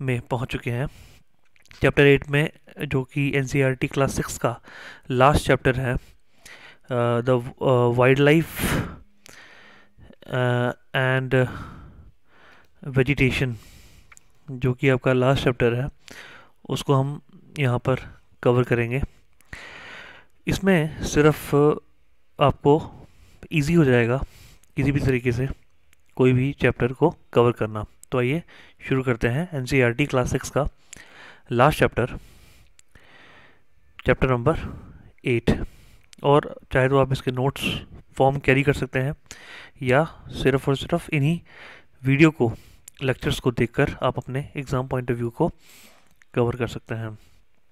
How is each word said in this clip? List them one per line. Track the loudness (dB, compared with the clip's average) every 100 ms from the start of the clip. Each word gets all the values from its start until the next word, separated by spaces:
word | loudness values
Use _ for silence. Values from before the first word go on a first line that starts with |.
में | -4 -4
पहुंच | -4 -6 -6
चुके | -8 -6
हैं। | -6 -6 -10 -20 -20 -20 _ _ _ -20 -2
चैप्टर | 0 4
एट | 6 4 2
में, | -2 -2 -6 -20 -12 -4
जो | -4
कि | -4 -4 -2 -2
एनसीईआरटी | -2 0 0 -2 -4
क्लास | -2 -2 -2
सिक्स | -6 -4
का | -4 -4 -12 -20 -20 -16 -4
लास्ट | 4 4 4 2
चैप्टर | 2 2 0
है, | -2
अ, | -4 -8 -20 _ _ -20 -20 -20 -20 -6 -2 0 0
the, | 0 0 -2 -4
अ, | 2 4 4
wildlife, | 4 4 6 6 4 2 -4 -4 -2 -6 -12 -20 _ -20 -20 -20 -20 -20 -20 _ _ -20 -20 -6
अ, | -2 0 0 -2 -6 _ -2
and | 0 0 0 0 0 -4 -14 -16 -20 -20 -20 -20 _ _ -20 -20 _ _ -2
vegetation, | 0 0 2 0 0 -4 -6 -14 -20 -20 -20 -20 -20 _ -20 -16
जो | -6 -4
कि | 0 0
आपका | 0 0
लास्ट | 2 2 2
चैप्टर | 0 0 0
है, | 0 -6 -10 -20 -20 -20 -20 -20 _ -8
उसको | -4 0
हम | 0 0 -6 -14 -20 -14 -4
यहाँ | -2 0
पर | -2 -2 -6 -20 _ _
कवर | 2 2
करेंगे। | 2 0 -2 -4 -6 _ _ _ _ -20 -18 -20 -18 -20 -20 -20 _ _ -6
इसमें | -2 2 2 0 -4
सिर्फ | 0 4 4 2 0 2 4 2 -6 _ _ _ _ 0
आपको | 0 2 2 2 0 -14 -20 -20 -20 -20 -4
ईजी | -2 2
हो | 4 4
जाएगा | 4 2 -2 -6 -12 -20 -20 _ -2
किसी | 0
भी | 0
तरीके | 0 0 -2
से | -2 -4 -8 _ _ _ -20 _ 2
कोई | 2
भी | 4 0
चैप्टर | 0 0 0 -4
को | 0 0 0 -2
कवर | 2 2
करना। | 2 -4 -6 -10 _ -6
तो | -4
आइए | -2 -4 -8 -20 -20 _ -4
शुरू | -2
करते | 0 -2 -2
हैं | -2 -4
एनसीईआरटी | -8 -2 2 2 0 -2
क्लास | -2 0
सिक्स | -4 -4
का | -4 -4 -6 _ -20 -20 -20 -20 -20 -4
लास्ट | 2 4 4
चैप्टर, | 0 0 -4 -6 -16 -20 -20 -20 -20 -20 _ -20 -20 -20 -20 -20 -20 _ _ _ _ -6 -2
चैप्टर | 0 0
नंबर | 2 0 -2 -6 -12 -18 -20 -20 -8 -2
एट। | 0 0 -2 -4 -10 -20 -20 _ -4
और | 2 2 2 -8 -4
चाहे | 0 2
तो | 2
आप | 2
इसके | -2 -4
नोट्स | -2 -4 -4 -6 -8 -10 -20 -10
फॉर्म | 0 0 2
कैरी | 2 2
कर | 2
सकते | -2 -4 -4
हैं | -4 -6 -14 -20 -20 -20 -20 -6
या | 0 2 0 -6 -14
सिर्फ | -2 0 0 0
और | -4
सिर्फ | -2 -6 -2
इन्हीं | -2 0 -2 -6 -20 -20 -20 -20 _
वीडियो | 0 4 4
को, | 4 0 -2 -14 -20 -20 -6
लेक्चर्स | -4 -4 -4 -2
को | -2
देखकर | 0 -2 0 -2 -2
आप | -4 -4
अपने | -8 -8 -8 -10
एग्जाम | -6 -4 -4
point | -4 -4
of | -4
view | -4
को | -2 -4 -4 -20 -20 -20 -20 -20 _ _
कवर | -2 -2 -2
कर | -6
सकते | -8 -10 -10
हैं। | -10 -14 -20 -20 _ _ _